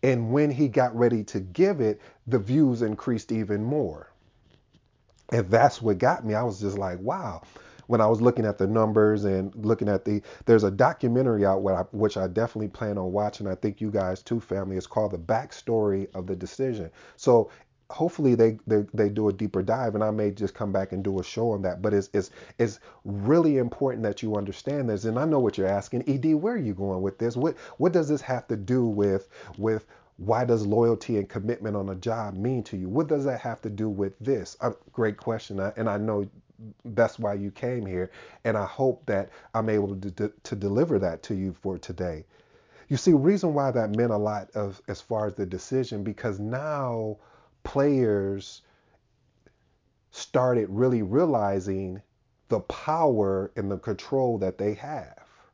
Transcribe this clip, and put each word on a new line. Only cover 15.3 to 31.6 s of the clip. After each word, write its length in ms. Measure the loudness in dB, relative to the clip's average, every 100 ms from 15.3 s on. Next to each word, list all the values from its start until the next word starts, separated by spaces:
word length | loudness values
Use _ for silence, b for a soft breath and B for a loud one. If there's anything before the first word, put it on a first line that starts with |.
| -2 -2 -12 -2 2 2 0 -2
of 120 | -8 -6
the 100 | -6
Decision. 540 | -8 -4 -4 -4 -8 B B B
So 340 | 4 4 4 B B _ _
hopefully 440 | -4 -4 2 2
they, 240 | 6 4 4 0
they, 180 | 0 0
they 160 | 0 0
do 180 | 2 0
a 40 |
deeper 300 | 0 -2 -2
dive, 320 | 0 0 0
and 100 | 0
I 60 | -2
may 200 | 0 -2
just 240 | -2 -6
come 180 | -4 -2
back 200 | -2 -2
and 100 | -4
do 160 | -2 -2
a 60 |
show 260 | -4 -2 -2
on 100 | 0
that. 200 | -2 -2
But 100 | 2
it's, 160 | 2 2
it's, 160 | -2 -4 B B B
it's 200 | -2 -2 B B
really 540 | -8 -4 4 4 6 2
important 460 | 0 0 -2 0
that 180 | -4 -2
you 140 | -4 -2
understand 520 | -4 -8 -6 -4 -2
this. 160 | -2
And 140 | -2 -2
I 60 |
know 160 | 2 4
what 180 | 2 2
you're 80 | 0
asking, 380 | 0 -2 -4 -2
"E 120 | 0
D, 160 | 2
where 200 | 2 0
are 40 | -2
you 160 | -4
going 260 | -4 -2 -2
with 180 | -2 -2
this? 180 | -4 0
What, 200 | -2 -2 B B
what 140 | 2
does 160 | 2 2
this 120 | -2
have 240 | -2 -6 -4
to 80 | -6
do 280 | 0 2 2
with, 420 | 2 2 2 -4 B B -4
with 280 | -2 -2 -6 b b -12
why 260 | -2 0
does 200 | 2 2
loyalty 540 | 2 4 4 2 -2 -4
and 100 | -2
commitment 460 | -6 -6 -4